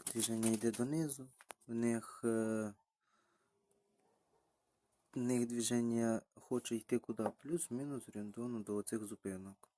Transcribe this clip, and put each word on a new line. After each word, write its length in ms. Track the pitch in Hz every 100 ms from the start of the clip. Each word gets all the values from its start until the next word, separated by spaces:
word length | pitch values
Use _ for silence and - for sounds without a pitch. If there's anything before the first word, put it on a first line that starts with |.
| -
движення 380 | 117 110 113 113
йде 200 | 110 113
донизу. 580 | 110 127 160 151 135 131 - - - -
В 80 |
них, 460 | 117 117 117 - -
е, 500 | 117 113 110 110 107 104 _ _ _ _ _ _ _ _ _ _ _ _ _ _ _ _ _ _ _ _ _ _ _
в 40 | 131
них 260 | 123 123 120
движення 760 | 120 113 120 117 117 117 113 -
хоче 420 | - - 123 - 113
йти 220 | - 120
куди? 340 | - 110 107 -
Плюс-мінус 680 | 139 170 - 123 143 131 -
орієнтовно 520 | 107 104 117 123 117
до 160 | 104 104
оцих 280 | - 110
зупинок. 680 | 104 107 101 95 95 98 -